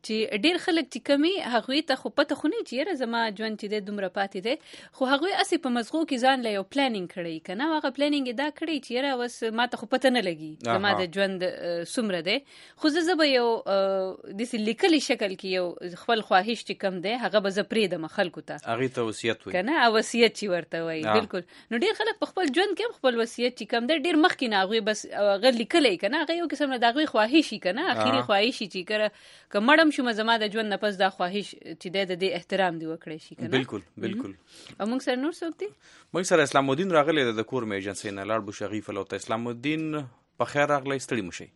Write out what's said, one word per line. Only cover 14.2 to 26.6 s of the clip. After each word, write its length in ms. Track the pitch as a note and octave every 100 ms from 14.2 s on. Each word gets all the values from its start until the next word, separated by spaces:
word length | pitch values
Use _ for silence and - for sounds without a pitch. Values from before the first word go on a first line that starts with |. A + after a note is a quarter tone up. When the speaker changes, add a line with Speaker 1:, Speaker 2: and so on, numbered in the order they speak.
Speaker 1:
داسې 300 | - G3 A#3+
لیکلي 460 | A3+ G#3+ A3+ F#4+ D#4
شکل 340 | - A#3 G3+
کې 100 | F#3+
یو 220 | F#3+ F#3 F3 - F3+ F3
خپل 160 | - A3+
خواهش 440 | G#3 F#3+ G#3 A3+
چې 100 | - G3+
کم 200 | G3 F#3
دی، 120 | F#3
هغه 280 | B3 G#3 G3+
به 100 | G3
زه 120 | F#3+
پرېږدم 440 | G3 A3+ G3 E3+ D#3+
خلکو 340 | - F#3 -
ته. 160 | - D3
Speaker 2:
هغې 320 | - A#2 C3
ته 80 | B2+
وصیت 440 | A2+ G#2 A2+ G#2+ -
وایي. 60 | F3+
Speaker 1:
که 40 |
نه؟ 240 | G#3 D#4+ A#3+
او 60 | A3
وصیت 340 | G#3+ A#3 A#3 -
چې 60 | G3+
ورته 360 | F3 D#3 E3
وایي، 200 | E3 D#3+
Speaker 2:
آه. 160 | C3 G#2+
Speaker 1:
بالکل. 220 | - F#3+ - - -
نو 80 | A#3
ډېر 140 | G4 G#4+
خلک 160 | G#4+ -
په 20 | -
خپل 140 | - E4+
ژوند 260 | C4 G#4 F4
کې 40 | A#4
هم 40 | -
خپل 220 | C4 A#3
وصیت 320 | A#3 - A#3+ B3
چې 40 | G#3+
کم 200 | A#3 A#3+
دی، 140 | D#4+
ډېر 160 | D4+ D#4+
مخکې 300 | F4 - B3
نه 160 | G3+
هغوی 160 | F#3+ A3+
بس، 260 | G#3+ G#3+ -
اه، 300 | - G#3 G3
هغه 140 | B3 A#3
لیکلی، 360 | A#3 E4+ C4+ F3
که 120 | G3
نه؟ 160 | D4+
هغه 160 | D4+ E4+
یو 60 | E4
قسم 200 | C#4+